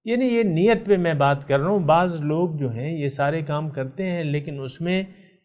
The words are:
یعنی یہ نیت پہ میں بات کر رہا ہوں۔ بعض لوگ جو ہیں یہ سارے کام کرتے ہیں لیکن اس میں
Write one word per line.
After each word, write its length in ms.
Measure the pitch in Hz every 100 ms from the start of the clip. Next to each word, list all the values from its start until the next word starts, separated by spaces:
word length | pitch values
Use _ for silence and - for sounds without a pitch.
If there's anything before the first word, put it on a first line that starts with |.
| 220
یعنی 200 | 240 262
یہ 180 | 233
نیت 420 | 208 160 214 226 208
پہ 120 | 190
میں 160 | 170
بات 340 | 147 139 143 -
کر 120 | 139
رہا 100 | 165
ہوں۔ 100 | 208
بعض 360 | 151 165 180 165
لوگ 340 | 147 156 180 151
جو 140 | 127
ہیں 260 | 113 147 165
یہ 120 | 143
سارے 320 | 135 143 160
کام 280 | 147 147 156
کرتے 420 | 139 131 190 185
ہیں 120 | 175
لیکن 380 | 151 147 151 139
اس 200 | 131 -
میں 220 | 170 185 190 - - _